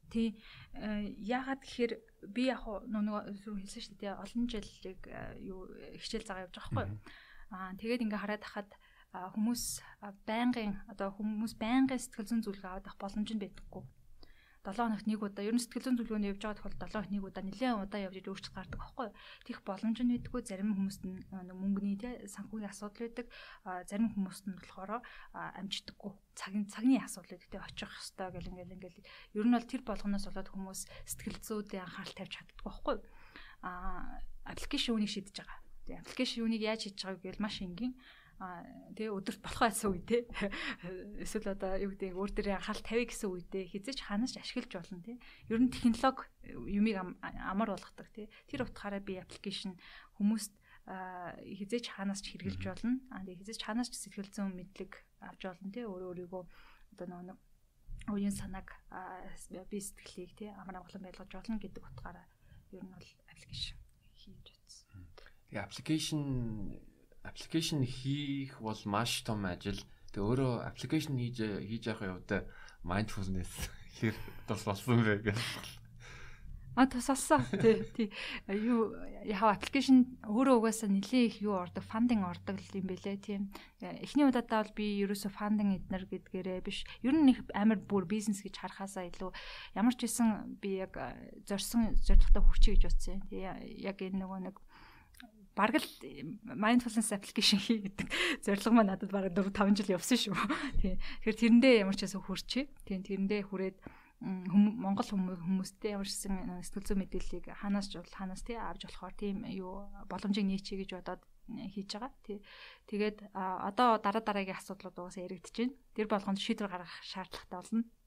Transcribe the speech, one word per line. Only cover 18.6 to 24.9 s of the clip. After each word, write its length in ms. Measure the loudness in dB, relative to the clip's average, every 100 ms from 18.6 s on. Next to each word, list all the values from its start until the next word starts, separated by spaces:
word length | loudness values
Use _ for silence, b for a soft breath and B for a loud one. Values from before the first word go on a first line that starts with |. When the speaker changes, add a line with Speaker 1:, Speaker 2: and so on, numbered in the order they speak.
| -10 -10
Speaker 1:
байхгүй 240 | -10 -8 -8
юу? 100 | B B B -14
Тэгэх 160 | -12
боломж 360 | -8 -2 -2 2
нь 80 | 2
байдаггүй. 320 | 2 -2 -6
Зарим 280 | -6 -4 -2
хүмүүст 300 | 0 0 -2 -10
нь, 160 | -10 -12
а, 160 | -12 -12
нэг 80 |
мөнгөний, 440 | -4 0 0 0 -2
тий, 120 | -4 -8 -12
санхүүгийн 480 | -12 -10 -8 -8
асуудал 320 | -8 -12 -8 -8
байдаг. 220 | -8 -10 B B B
А, 240 | -10 -10 -6
зарим 240 | 0 0
хүмүүст 340 | 0 -4 -6 -12
нь 80 | -12
болохоор, 340 | -14 -14 -8